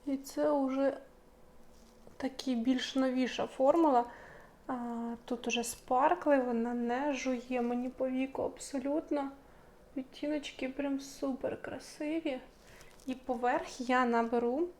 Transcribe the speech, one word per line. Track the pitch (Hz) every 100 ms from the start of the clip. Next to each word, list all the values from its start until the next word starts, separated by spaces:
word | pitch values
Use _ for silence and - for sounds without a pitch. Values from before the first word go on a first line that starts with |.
| 285
І | 269
це | - 302 294 285 269
вже | 262 277 - - - - - - - - - - - - -
такі | 262 - 269
більш | 240 233 262 - 269
новіша | 262 254 247 - -
формула. | - 269 330 320 247 240 - - - - - -
А, | 254 240 233 233 233
тут | - 240 240
уже | 240
спаркли, | 233 - - 254 302 359 302 277
вона | 247 233 233
не | 240 233 247 294
жує | 262 262 247 247 254
мені | 240 240 254
по | 254 262
віку | 254 262 -
абсолютно. | - - - 277 269 302 311 285 277 277 - - - - - -
Відтіночки | 262 - 294 302 277 - 262
прям | 269 285 269
супер | - - 277 254 - -
красиві. | - - - - 302 330 311 254 - - - - - - -
І |
поверх | 254 - 240 247 302 359 -
я | 240 254
наберу | 240 233 233 240 240 262 349 -